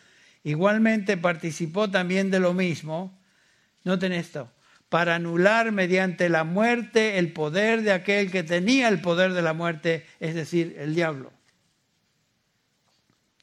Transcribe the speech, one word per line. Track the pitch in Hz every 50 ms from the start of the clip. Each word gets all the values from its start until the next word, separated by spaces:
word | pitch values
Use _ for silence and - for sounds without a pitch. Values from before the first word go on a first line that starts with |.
| _ _ _ _ _ _ _ _ -
igualmente | 151 151 156 185 202 208 220 220 220 220 220 190 214 202
participó | 170 170 175 170 160 - 165 151 - 170 156 165 202 214 202
también | 202 185 180 175 185 190 196 190
de | 190 190
lo | 185 175 180
mismo". | 185 185 175 143 - 151 156 156 170 190 190 - _ _ _ _ _ _ _ _ _ _ _ _ _ -
Noten | 180 190 180 190 185
esto: | 180 170 170 - - 147 123 123 _ _ _ _ _ _ _ -
"para | - 165 170 170 170
anular | 170 170 170 170 170 185 202 220 226 226 226
mediante | 214 196 185 175 185 185 190 185 165 165 180 170
la | 165 160 160
muerte | 160 175 202 220 240 240 240 220 - - 220 220 220 202 185
el | 175 160
poder | - 170 151 151 156 196 214 226 226 226 214
de | 208 190
aquel | 180 185 202 202 202 202 185
que | 180 185 165
tenía | 156 175 175 180 226 262 269 247 226
el | 202 160
poder | 160 175 170 175 185 185
de | 185 180 170
la | 160 160
muerte, | 165 170 170 160 151 - 170 165 151 - - - -
es | 175 160 165
decir, | 165 156 - 175 170 165 170 - -
el | 143 151 156
diablo". | 175 170 160 151 135 127 127 - _ _ _ _ _ _ _ _ _ _ _ _ _ _ _ _ _ _ _ _ _ _ _ _ _ _ _ _ _ _ _ _ _ _ _ _ _ _ _ _ _